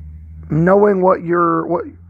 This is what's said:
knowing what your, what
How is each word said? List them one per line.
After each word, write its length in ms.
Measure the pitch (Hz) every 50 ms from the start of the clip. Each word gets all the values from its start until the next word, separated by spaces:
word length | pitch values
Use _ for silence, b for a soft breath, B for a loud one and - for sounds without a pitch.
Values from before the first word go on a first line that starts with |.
| 78 - - - - - 80 78 80 156
knowing 500 | 147 156 165 180 190 202 208 208 202 185
what 220 | 180 185 185 - 175
your, 420 | 165 170 175 175 170 165 165 160
what 200 | - 170 170 - - - - - -